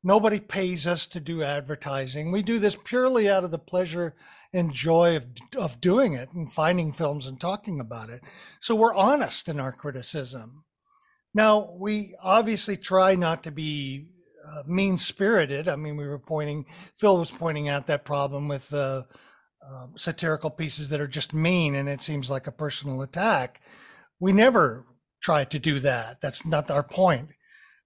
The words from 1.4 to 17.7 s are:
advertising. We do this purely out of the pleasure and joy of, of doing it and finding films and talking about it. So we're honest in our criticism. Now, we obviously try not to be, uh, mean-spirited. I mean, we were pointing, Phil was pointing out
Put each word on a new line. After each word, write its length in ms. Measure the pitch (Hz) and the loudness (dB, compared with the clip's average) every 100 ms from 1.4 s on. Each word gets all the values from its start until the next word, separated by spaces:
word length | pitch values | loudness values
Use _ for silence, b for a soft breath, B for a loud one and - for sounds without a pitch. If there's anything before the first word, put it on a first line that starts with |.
advertising. 880 | 143 143 135 147 143 135 131 139 156 | -2 -4 -6 -10 -6 -6 -6 -6 -4
We 100 | 190 | -2
do 160 | 202 233 | 0 2
this 180 | 202 202 | 0 0
purely 460 | - 247 254 254 202 | -4 0 2 4 4
out 140 | 196 | 2
of 80 | 180 | 0
the 60 | 160 | -6
pleasure 580 | - 180 180 170 170 - b b b | -4 -4 -2 -4 -6 -6 b b b
and 180 | 180 170 | -2 -2
joy 420 | 127 147 165 170 160 | -2 2 6 6 2
of, 100 | 120 123 - 269 | -4 -18 -12 -6
of 240 | 170 120 | -6 0
doing 320 | 180 214 254 | 2 4 2
it 160 | 135 131 | 0 -8
and 180 | 170 151 | -10 -8
finding 400 | - 156 180 160 | 0 2 2 -2
films 340 | 139 156 147 131 | -2 -4 -4 -8
and 140 | 131 | -8
talking 380 | 175 202 - 156 | -6 -6 -6 -8
about 300 | 113 117 110 | -8 -12 -12
it. 120 | 120 B B B B | -16 B B B B
So 140 | - 226 | -2 4
we're 180 | 226 | 4
honest 560 | 196 202 285 247 - - | 6 4 4 0 -4 -6
in 100 | 147 | -6
our 120 | 131 | -6
criticism. 920 | - 147 131 123 156 127 127 113 143 _ _ _ _ _ _ _ | -8 -10 -10 -8 -8 -8 -12 -18 -20 _ _ _ _ _ _ _
Now, 380 | 208 214 214 170 175 | 2 4 4 0 -8
we 380 | 196 214 190 180 | -4 -4 -6 -8
obviously 560 | 185 214 220 214 - 190 | 4 4 4 -2 -4 -6
try 380 | - 185 190 190 | 2 4 6 4
not 280 | 170 165 | 2 -2
to 80 | 165 | -6
be, 560 | 147 156 147 135 135 160 180 _ _ 156 | -8 -4 -4 -6 -8 -12 _ _ _ -16
uh, 160 | 151 143 | -14 -2
mean-spirited. 1000 | 180 196 185 - - 202 220 147 139 165 | 0 2 0 -2 0 2 4 2 -2 -2
I 80 | 147 | -4
mean, 220 | 151 147 | -6 -8
we 100 | 143 | -8
were 120 | 143 | -10
pointing, 460 | - 156 147 147 139 B B _ | -6 -4 -4 -8 -10 B B _
Phil 220 | 208 185 | 4 4
was 140 | 165 | 2
pointing 360 | - 170 151 | -4 -4 -2
out 200 | 147 | -2